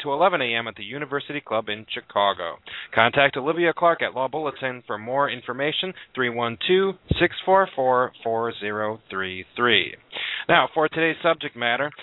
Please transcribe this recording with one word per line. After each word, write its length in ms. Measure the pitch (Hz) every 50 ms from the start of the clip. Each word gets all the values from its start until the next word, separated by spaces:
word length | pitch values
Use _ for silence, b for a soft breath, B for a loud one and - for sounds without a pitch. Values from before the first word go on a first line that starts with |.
| -
to 100 | 147 139
eleven 280 | 147 170 196 180 151
A 140 | 127 120 117
M 140 | 117 117 117
at 80 | 101
the 80 | - 101
University 560 | 101 123 147 147 127 139 143 - - 147 147
Club 280 | - - 110 110 110 107
in 160 | 104 107 110 - -
Chicago. 640 | - - - - 104 101 98 95 90 87 82 78 - B B B B B B -
Contact 420 | 110 110 120 - 143 139 139 -
Olivia 360 | 139 127 151 160 170 175 165 156
Clark 240 | - 180 170 165 -
at 140 | 127 98 85
Law 140 | 123 131 131
Bulletin 540 | 131 156 156 143 131 - 135 131 127 123 -
for 100 | - 113
more 320 | 104 107 120 127 139 143 127
information, 640 | 113 123 - - 120 131 143 151 147 - - 190 180 B B B _
three 160 | 127 127 120
one 260 | 117 120 120 117 117 - -
two, 260 | - 185 190 196 196 185 - _ - - -
six 140 | 214 208 - - -
four 240 | - 190 190 190 185 -
four, 380 | - 131 127 127 123 127 - - - -
four 300 | 117 113 113 117 117 113 -
zero 400 | 104 104 104 107 107 107 110 113 - _
three 340 | 98 95 95 92 92 92 92 - _
three. 400 | - 123 120 110 98 85 - - - _ _ B B B B B B B B
Now, 200 | 170 165 135 127 -
for 160 | 160 156 156
today's 320 | - 160 165 165 151 - -
subject 340 | 170 165 143 147 143 -
matter, 340 | 117 120 120 120 123 139 147 - B